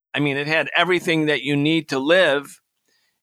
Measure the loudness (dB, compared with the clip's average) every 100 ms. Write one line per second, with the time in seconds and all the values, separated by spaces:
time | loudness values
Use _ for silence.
0 | _ -2 -2 -2 -2 -2 0 0 0 0
1 | 0 0 0 -2 -2 0 0 0 -2 -2
2 | 2 4 4 0 -4 -16 _ _ _ _
3 | _ _